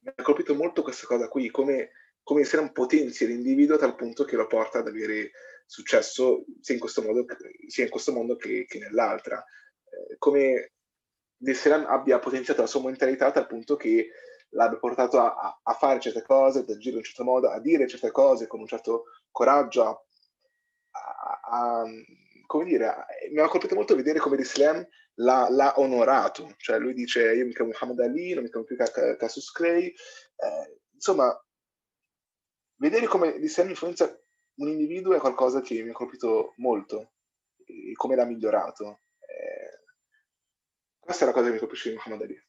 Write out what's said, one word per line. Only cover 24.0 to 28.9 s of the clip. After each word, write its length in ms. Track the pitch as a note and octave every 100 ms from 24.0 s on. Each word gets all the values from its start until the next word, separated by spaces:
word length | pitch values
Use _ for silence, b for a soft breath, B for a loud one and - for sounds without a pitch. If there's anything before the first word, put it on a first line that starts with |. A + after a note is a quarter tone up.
| C3+ D#3
come 160 | D3 C#3
l'Islam 500 | C3 C#3 D3 D#3+ F3+ b b -
l'ha, 320 | A#2+ B2+ B2
l'ha 300 | C3 C#3 C3+
onorato. 760 | C3+ B2 A#2 C3 - - - -
Cioè 200 | - A2+
lui 160 | A#2+
dice, 400 | B2 A#2+ A#2+ A2+
"Io 120 | A#2 B2
mi 60 |
chiamo 180 | A2+ A2+
Muhammad 280 | A2 B2+ B2
Ali, 320 | A#2+ D3 F3
non 100 | E3
mi 60 | A#2+
chiamo 160 | A#2 A2
più 100 | B2
Ca-, 140 | A#2